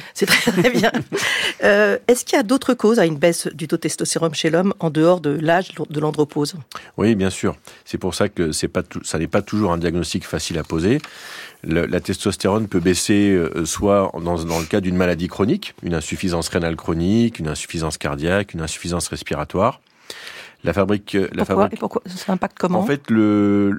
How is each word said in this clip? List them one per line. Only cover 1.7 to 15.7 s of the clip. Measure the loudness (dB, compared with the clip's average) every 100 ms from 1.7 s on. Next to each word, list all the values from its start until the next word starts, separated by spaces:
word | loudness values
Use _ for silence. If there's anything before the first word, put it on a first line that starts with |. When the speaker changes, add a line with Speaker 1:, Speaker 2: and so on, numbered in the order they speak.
| 4 4 2 2
Speaker 1:
est-ce | 2
qu'il | 2 0
y |
a |
d'autres | 2 2 2 2
causes | 4 6
à | 4
une | 4
baisse | 2 2 -4
du | -6 -4
taux | -2
de |
testostérone | -2 -2 -2 0 0 0
chez | 0
l'homme | 2 2 0
en | -2
dehors | 4 4 4
de | 2
l'âge | 0 2 2 0 -6 -6
de | -2
l'andropause ? | -2 0 0 0 -2 -4 -14 -18 -10 0
Speaker 2:
Oui, | 2 4
bien | 2
sûr. | 0 -4 -4 -12 -20
C'est | -10 -6
pour | -4
ça | 0 -2
que | 0 -2
c'est | -2 -2
pas | -2
tout, | -4 -8
ça | -6 -4
n'est | 0
pas | -2
toujours | 0 0 0
un | 0
diagnostic | 0 -2 -2 -4
facile | -4 -6 -4 -6
à |
poser. | -4 0 2 0 -2 -16 -16 -16 -18 -12
Le, | -2 0 0
la | -2
testostérone | -4 -2 -2 0 0 0 0
peut | 0
baisser, | 2 2 2 4 4
euh, | 4 0 -2 -4
soit | 0 2 4 2 -2
dans, | -4 -2
dans | -2 -2
le | 0
cas | -2
d'une | 0 0
maladie | 2 0 -2
chronique, | 0 0 0 -4